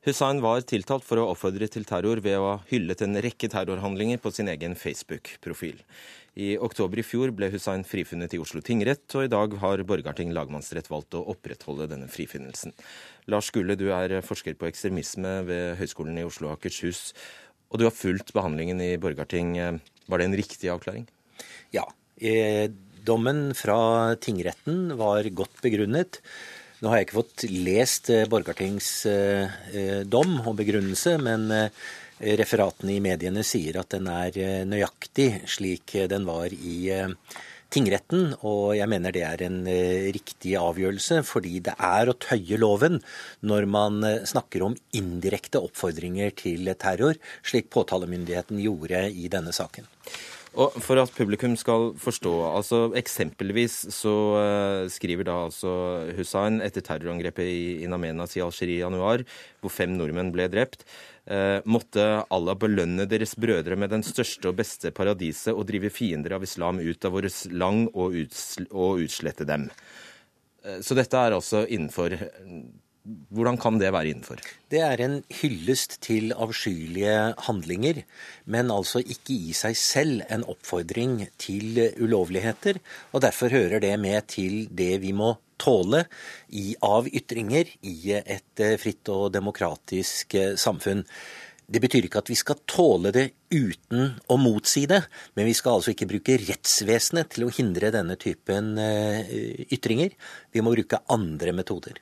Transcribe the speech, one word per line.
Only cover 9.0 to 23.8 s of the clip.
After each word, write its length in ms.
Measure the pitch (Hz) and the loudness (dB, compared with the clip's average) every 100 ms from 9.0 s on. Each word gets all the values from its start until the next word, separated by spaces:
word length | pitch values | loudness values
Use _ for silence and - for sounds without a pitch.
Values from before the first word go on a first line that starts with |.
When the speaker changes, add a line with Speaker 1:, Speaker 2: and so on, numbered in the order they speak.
| - | -2
Speaker 1:
og 140 | 139 135 | -2 2
i 20 | |
dag 240 | 107 107 101 | 2 0 0
har 240 | 98 98 | 0 0
Borgarting 480 | 92 95 76 78 85 | 0 -2 -2 -6 -4
lagmannsrett 560 | 82 71 73 - 82 - | -4 -6 -10 -10 -12 -8
valgt 240 | 76 73 | -10 -8
å 140 | 85 80 | -8 -8
opprettholde 600 | - - - - 71 78 | -10 -12 -14 -10 -8 -8
denne 180 | 71 67 | -8 -12
frifinnelsen. 640 | - 76 71 65 - 82 - - - - - - | -10 -10 -10 -12 -14 -14 -16 -20 -20 -20 -18 -2
Lars 220 | 104 - | -2 0
Gule, 260 | 117 92 98 | -2 0 0
du 140 | 98 | 0
er 300 | 90 92 95 | 0 0 -2
forsker 320 | 90 104 - 78 | -4 -8 -8 -6
på 140 | 85 | -8
ekstremisme 760 | - 101 92 - - 92 95 | -4 -4 -4 -6 -6 -4 -4
ved 320 | 90 87 87 90 | -4 -4 -4 -4
Høgskolen 400 | 87 - 78 82 | -8 -6 -6 -6
i 80 | |
Oslo 240 | 85 - 76 | -6 -6 -8
og 80 | 76 | -6
Akershus, 560 | 92 - 87 - - - - - - _ _ | -8 -4 -4 -6 -12 -16 -20 -20 -20 _ _
og 140 | 113 | 2
du 20 | |
har 80 | 117 | 2
fulgt 400 | 113 95 95 - | 2 -2 -2 -2
behandlingen 480 | 107 92 78 82 90 | -2 -2 -2 -4 -2
i 160 | 90 87 | -2 -2
Borgarting. 840 | 87 73 73 87 87 87 87 85 - _ - | -2 -4 -4 -2 0 -2 -2 -4 -10 _ -2
Var 80 | 90 | 0
det 140 | 92 | 2
en 80 | 98 | 0
riktig 320 | 104 - 92 | -2 -6 -4
avklaring? 320 | 87 95 101 117 _ _ - - - - - | -4 -6 -10 -14 _ _ -20 -20 -20 -6 -4
Speaker 2:
Ja. 80 | - - _ _ | -4 -10 _ _
Eh, 540 | 110 110 107 107 107 98 - - | 2 4 4 2 0 -4 -20 -6
dommen 480 | 110 113 117 147 143 131 | 2 4 4 2 0 -2
fra 580 | - 107 | 2 4